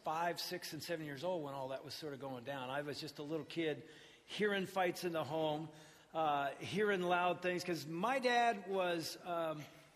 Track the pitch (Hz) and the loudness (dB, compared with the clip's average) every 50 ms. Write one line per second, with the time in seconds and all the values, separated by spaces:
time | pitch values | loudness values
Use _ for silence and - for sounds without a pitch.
0 | - 175 156 160 175 175 170 165 - - 180 175 - - - 156 - - 170 160 | -4 -2 0 2 2 2 0 0 -2 -4 -4 -6 -6 -6 -8 -8 -4 -4 -4 -4
1 | 160 147 143 135 160 180 185 170 147 143 139 139 131 131 135 135 - 143 - - | -4 -6 -6 -4 -2 -2 0 -2 -2 -4 -4 -4 -4 -4 -4 -6 -6 -8 -10 -8
2 | 165 151 143 131 139 135 135 123 117 127 143 135 127 127 135 143 147 147 143 - | -8 -8 -8 -6 -6 -6 -8 -6 -6 -6 -6 -4 -4 -2 -2 -2 -2 -4 -4 -6
3 | 160 147 - - 151 143 165 156 139 - - 170 165 156 147 135 - - - - | -8 -8 -8 -8 -6 -4 -4 -4 -4 -4 -2 0 0 0 0 -2 -6 -12 -18 -20
4 | - - - - - - - - 202 208 202 196 190 175 - 196 185 180 165 - | -20 -20 -20 -20 -14 -10 -2 0 2 2 2 2 0 0 2 2 2 2 2 0
5 | - 180 165 160 151 123 151 160 160 156 151 151 160 156 - - - - - - | -2 -2 0 0 0 0 0 2 2 2 2 0 -2 -6 -10 -14 -20 -20 -20 -20
6 | - - - 160 160 151 147 143 139 139 135 - 151 113 120 190 214 208 202 185 | -20 -6 -2 2 2 4 4 4 2 0 -2 -4 -6 -2 2 2 4 4 4 4
7 | 180 175 180 175 180 180 175 - - 180 180 175 - - 175 151 135 151 160 170 | 4 4 4 6 6 4 2 2 2 0 0 0 0 -2 -2 -2 -2 -4 -2 0
8 | 190 233 269 277 240 247 240 240 240 233 226 202 185 185 196 190 180 180 175 170 | 2 2 2 2 4 4 6 6 6 6 4 2 -2 -2 0 2 2 2 2 0
9 | 156 160 - - - 185 175 170 165 160 156 151 143 - - - - - - | 0 -4 -8 -8 -6 -4 -2 0 0 -2 -2 -4 -8 -12 -14 -20 -20 -20 -20